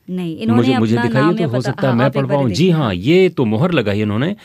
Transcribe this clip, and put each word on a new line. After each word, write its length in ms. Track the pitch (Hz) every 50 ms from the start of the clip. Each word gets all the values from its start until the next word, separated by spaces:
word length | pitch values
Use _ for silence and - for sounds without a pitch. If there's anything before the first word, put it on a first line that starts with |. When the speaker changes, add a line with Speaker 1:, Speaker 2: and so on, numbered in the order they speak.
| _ -
Speaker 1:
नहीं, 280 | 185 185 180 170 160 -
इन्होंने 240 | - - - 120
Speaker 2:
मुझे, 160 | 117 - - -
मुझे 180 | - - 117
Speaker 1:
अपना 120 | 113 113 113
Speaker 2:
दिखाइए 180 | 113 - 107
Speaker 1:
नाम 100 | 110 -
Speaker 2:
तो 60 | -
Speaker 1:
या 60 | - 139
Speaker 2:
हो 40 |
Speaker 1:
पता, 80 | 113 127
Speaker 2:
सकता 220 | 123 131 127 -
है 60 | 139 135
Speaker 1:
हाँ, 100 | 120 117
Speaker 2:
मैं 80 | 123
Speaker 1:
आप 60 | 139
एक 40 | 131
Speaker 2:
पढ़ 100 | 139 135
Speaker 1:
बार 120 | 123 147 143
Speaker 2:
पाऊँ। 120 | 139 120
Speaker 1:
देखिए। 160 | 95 104 165
Speaker 2:
जी 60 | 190
हाँ, 220 | 165 160 147 110 95
ये 360 | 87 92 131 165 185 190 180
तो 160 | - - 135
मोहर 260 | 107 107 110 143 180
लगाई 300 | 175 143 110 104 101 104
इन्होंने, 340 | 107 104 101 110 135 170 208 214 -